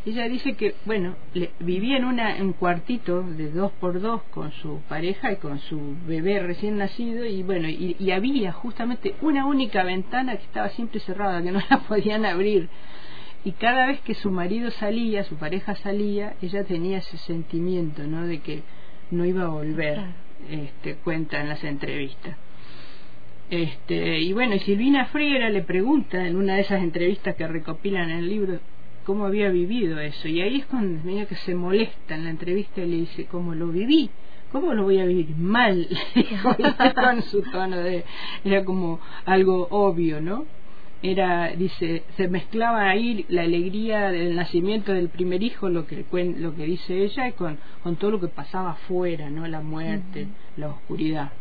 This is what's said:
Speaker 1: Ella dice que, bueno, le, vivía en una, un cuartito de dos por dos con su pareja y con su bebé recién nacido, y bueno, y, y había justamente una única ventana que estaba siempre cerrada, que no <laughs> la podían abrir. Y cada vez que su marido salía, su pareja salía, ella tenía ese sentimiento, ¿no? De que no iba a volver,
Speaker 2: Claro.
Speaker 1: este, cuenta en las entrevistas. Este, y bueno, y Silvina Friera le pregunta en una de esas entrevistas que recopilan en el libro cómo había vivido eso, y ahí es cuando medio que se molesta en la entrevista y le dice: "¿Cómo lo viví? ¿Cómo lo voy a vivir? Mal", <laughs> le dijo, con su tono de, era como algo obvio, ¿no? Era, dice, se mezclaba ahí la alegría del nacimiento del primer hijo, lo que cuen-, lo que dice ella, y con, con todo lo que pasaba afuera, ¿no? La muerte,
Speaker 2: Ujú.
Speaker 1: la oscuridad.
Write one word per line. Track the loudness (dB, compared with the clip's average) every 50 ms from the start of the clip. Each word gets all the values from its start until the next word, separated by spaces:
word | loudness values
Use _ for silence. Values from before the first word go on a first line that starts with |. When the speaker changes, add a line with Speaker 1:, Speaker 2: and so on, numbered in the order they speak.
| -4
Speaker 1:
Ella | -2 -2 -2 -2 0
dice | -2 0 0 0 0
que, | 2 0 0 0 0 -2
bueno, | 0 0 0 0 0 -2 -2 -4 -2 -2
le, | -2 -2 -2 -2 -2
vivía | 0 0 0 0 2 2 2
en | 2 2
una, | 2 0 2 0 0 0 0
un | 0 0
cuartito | 0 2 2 2 2 2 0 -2 -2 0 0 0 0 0 0
de | -2 -2 -2 -2 -2
dos | 0 0 0 0
por | 0 0 0 0 0 0
dos | 0 0 -2 -2 -2 -2
con | -4 -4 -2 -2
su | -4 -4 -4 -4 -4 -4 -4 -4
pareja | -4 -2 -2 -2 -2 0 0 0
y | 0
con | 0 -2 -2 -2 -2
su | -2 -2 -2 -2 -2 -2 -2 -2 -2
bebé | -2 0 0 2 2 2 2
recién | 2 0 0 0 0 0 0 0
nacido, | 0 0 0 -2 -2 -2 -2 -2 -2
y | -2 -2 -2
bueno, | 0 0 0 0 0 0
y, | -2 -2 -2 -2 -2 0
y | 0 2
había | 2 2 2 2 2 2 2 0
justamente | -2 -2 -4 -4 -2 -2 -2 -2 -2 -2 -2 -2 -2 0
una | 2 2 2 4 2
única | 2 2 2 2 2 2 2
ventana | 2 2 0 0 0 0 0 0 0 0 -2
que | -2 -4
estaba | -2 -2 -2 -2 -2
siempre | -2 -2 -2 -2 -2 -2
cerrada, | -2 -2 -2 0 0 0 0 0
que | 0 0
no | 0 0 4
<laughs> | 4
la | 4 4
podían | 4 2 0 2 2 2 2 2 2
abrir. | 2 2 2 2 4 4 2 2 0 -4 -4 -4 -4 -4 -4 -4 -4 -4 -4 -4 -4 -4 -2 -2
Y | -2
cada | -2 2 2 2 4 4 2
vez | 2 2 0
que | -2 -2 -2
su | 0 0 0
marido | 0 0 0 0 0 0 -2 -2
salía, | -2 -2 0 0 0 0 0 0 0 0 0
su | -2 -2
pareja | -4 -2 -2 -2 -2 -2 -2 -2
salía, | -2 -2 -2 0 0 0 0 0 0 -2 -2 -4 -4
ella | -2 -2 -2 -2 0
tenía | 0 0 0 0 0 0 -2
ese | -2 -2 -4
sentimiento, | -4 -2 -2 -2 -2 -2 0 0 0 0 2 2 2 0 0 0 -2 -2
¿no? | -2 -2 -2 -2
De | -2 -2 -2
que | -2 -2 -2 -2 -2 -2 -2 -2 -4 -4 -4 -4 -4 -2
no | 0 2 2
iba | 2 2 2 0
a | 0
volver, | 0 0 -2 0 0 0 0 0 0
Speaker 2:
Claro. | 0 -2 -2 -2 -4 -4 -4 -4 -4 -4 -2
Speaker 1:
este, | -2 -2 -2 -2 -2 -2 -4 -2 -2
cuenta | -2 -2 0 0 0 0 0 -2 -2
en | -2 -2
las | -2 -2 -2
entrevistas. | -2 -2 -2 -2 -2 -2 -2 -2 -2 -2 -4 -4 -4 -4 -2 -4 -4 -4 -4 -4 -4 -4 -4 -4 -4 -4 -4 -4 -4 -4 -4 -4 -4 -4 -4 -4 -2
Este, | -2 0 0 0 -2 -2 -2 -2 -2 0 0 0 0 0
y | 0 0
bueno, | 2 2 2 2 2
y | 0
Silvina | 2 2 2 2 4 4 4 4 4
Friera | 0 0 0 2 2 2 2 2 2
le | 2 0
pregunta | 0 0 0 2 4 4 4 2 2 0 -2 -2 0
en | 0 0
una | 2 2 2 2
de | 2
esas | 2 2 2 0
entrevistas | 0 0 0 2 2 2 2 0 0 -2 -2
que | -2 -2
recopilan | -2 -2 -2 -2 -2 -4 -2 -2 0 0 0 0 0
en | 0 -2
el | 0 0
libro | 0 0 0 0 0 -2 -2 -4 -2 -2 -2 -2 -4 -2 -2
cómo | 0 0 0 2
había | 2 2 2 2 4
vivido | 4 2 2 2 2 2 2 0 0 -2
eso, | -2 -2 -2 -2 -2
y | 0 0 2
ahí | 2 2 0
es | 0 0
cuando | 0 0 0 2 0 0 0 -2
medio | -2 -2 -2 -2 -2
que | -2
se | -4 -2 -2 0
molesta | 0 2 2 4 4 2 2 -2 -4 -4 -2 -2
en | -2 -2
la | -2
entrevista | -2 -2 -2 0 0 0 0 -2 -2 -2
y | 0 0
le | 0
dice: | 0 0 -2 -2 -4 -4
"¿Cómo | -2 -2 -2 -2 -2 -2
lo | -2 -2 0
viví? | 0 0 2 4 4 4 4 2 -2 -2 -4 -4 -4 -4 -4 -2
¿Cómo | -2 0 0 0 2
lo | 2
voy | 4 4 4 4
a | 4
vivir? | 4 2 2 2 0 0
Mal", | 0 2 2 4 4 4 4 4 2 0 0 -2 -2
<laughs> | -2 0 2
le | 2 2
dijo, | 2 0 0 2 2 2 4 4 2 4 6 4 4 4
con | 6 4 4 4 2
su | 0 0 0 0 0 0
tono | -2 -2 -2 -2 -2
de, | -2 -2 0 -2 -2 -2 -4 -4 -4 -4 -4 -4 -2 2
era | 4 4 4 4
como | 2 0 0 0 0 -2 -2 -4 -4 -4 -2 2
algo | 4 6 6 6 6 4 2 0 0
obvio, | 2 4 4 4 4 2 2 0 0 0
¿no? | -2 -2 -2 -2 -4 -4 -4 -4 -4 -4 -4 -4 -4 -4 -4 -2
Era, | -2 0 2 2 2 2 2 2 0 0
dice, | 0 0 0 0 0 -2 -2 0 0 -2 -2 -4 0
se | 0 0
mezclaba | 2 2 0 -2 -2 0 2 2 2 2 4 2 2
ahí | 2 2 2 0 0 -2 -2 0
la | 0 2
alegría | 2 2 2 2 0 0 -2 -2 0 0 2 2 2 0
del | 0 0 0 0 0
nacimiento | 0 -2 0 0 0 2 2 0 0 0 0
del | 2 2 0 0
primer | 0 -2 0 0 0 0 0
hijo, | 0 -2 -2 0 0
lo | 0 0 -2
que | -2 -4 -4 -4
cuen-, | -2 0 0 0 0 0 -2
lo | -2 -2 -2
que | -2 -2
dice | -2 -2 -2 -2 -2 0 0 0
ella, | 0 0 -2 -2 -2
y |
con, | -2 -2 -2 -2 -2 -2 -4 -4 -4 -2 -2
con | -2 0
todo | 2 2 0
lo | 2 0
que | 0 -2
pasaba | -2 -4 -4 -4 -2 -2 -2 -2
afuera, | -4 -4 -4 -2 0 0 0 0 0 -2 -4 -4
¿no? | -4 -4 -2
La | -2 -2 -2
muerte, | -2 -2 -2 -2 -2 -2 -2 -2 -2 -2 -4 -4 -4
Speaker 2:
Ujú. | -4 -4 -4 -4 -4 -4
Speaker 1:
la | -4 -4 -4
oscuridad. | -4 -4 -4 -4 -2 0 0 0 0 0 -2 -4 -4 -4